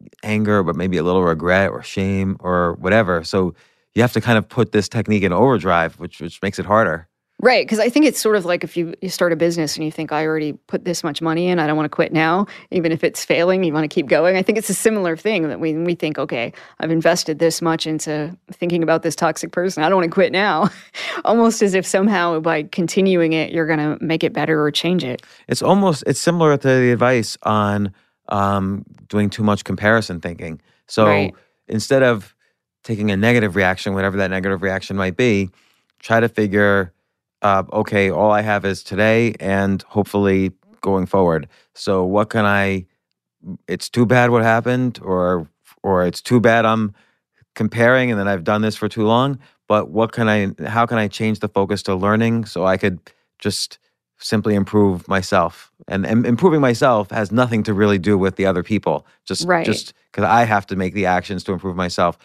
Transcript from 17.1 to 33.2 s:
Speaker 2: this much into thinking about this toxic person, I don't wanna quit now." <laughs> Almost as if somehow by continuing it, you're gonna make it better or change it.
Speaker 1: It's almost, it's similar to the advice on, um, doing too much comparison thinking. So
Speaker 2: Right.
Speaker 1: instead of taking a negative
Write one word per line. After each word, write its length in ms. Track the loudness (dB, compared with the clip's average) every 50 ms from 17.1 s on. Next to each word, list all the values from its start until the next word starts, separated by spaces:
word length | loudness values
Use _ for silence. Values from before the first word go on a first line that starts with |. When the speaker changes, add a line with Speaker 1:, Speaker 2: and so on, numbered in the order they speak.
| 2 2 -2 -4 -2 0
Speaker 2:
this 220 | 0 0 0 0
much 240 | -2 -2 -2 -2 -4
into 520 | -6 -6 -6 -6 -6 -6 -6 -6 -8 -10 -14 _ -20 -12
thinking 280 | -8 -4 -2 -2 0
about 200 | 0 0 0 0 0
this 100 | -4 -4
toxic 360 | -2 -2 -2 -2 -4 -8 -6
person, 320 | -4 -4 -4 -4 -2 -2 0
I 60 | 2
don't 80 | 2 2
wanna 120 | 0 0
quit 220 | 2 0 0 2
now." 380 | 2 0 0 0 0 0 0 -2 -2 -6 -16 -18 -14 -12
<laughs> 280 | -10 -10 -10 -4 0
Almost 360 | 2 2 4 4 2 2 2
as 120 | 0 2 2
if 120 | 0 -2
somehow 540 | 0 0 2 2 2 2 2 0 0 -2 -2
by 240 | -2 -2 -2 -2 -4
continuing 720 | -6 -4 -4 -4 -2 0 2 2 4 4 2 2 2 0
it, 180 | 0 -2 -2
you're 160 | -2 -4 -2 0
gonna 300 | 0 0 0 -2 -4 -4
make 240 | -4 -4 -2 -2 -2
it 80 | -2
better 320 | -2 -2 -2 0 0 2 2
or 80 | 0
change 320 | 0 -2 -2 0 0 0 -2
it. 180 | -4 -6 -8 -12 -20 -20 -20 _ -6
Speaker 1:
It's 140 | -4 0 2
almost, 400 | 2 4 4 4 2 0 0 -2 -2
it's 140 | -2 0
similar 340 | 0 0 2 4 4 4 2
to 120 | 2 2 2
the 240 | 4 4 4 4 4
advice 420 | 4 2 2 2 2 0 -2 -8 -6 -2
on, 480 | 0 0 2 2 2 0 0 -2 -4 -6 _ _ _ _ _ _ -6
um, 560 | -2 0 0 0 0 0 0 -2 -4 -6 -8 -12 -20 -20 -14 _
doing 200 | -2 0 0 0
too 140 | 0 0 0
much 220 | 0 0 0 -2
comparison 560 | -6 -6 0 2 2 4 2 2 -2 -8 -8
thinking. 400 | -8 -10 -10 -10 -12 -12 -12 -14 _ _ _ _ _ _
So 200 | 0 2 4 4
Speaker 2:
Right. 260 | 4 2 0 -2 -6 _ _ _ _ _ _ -6
Speaker 1:
instead 360 | -4 -4 -2 0 2 4 4
of 320 | 4 2 0 -4 -10 _ _ _ _ _ _ _ _ _ _ _
taking 260 | -8 -4 -2 -2 -2
a 60 | 0
negative 400 | 2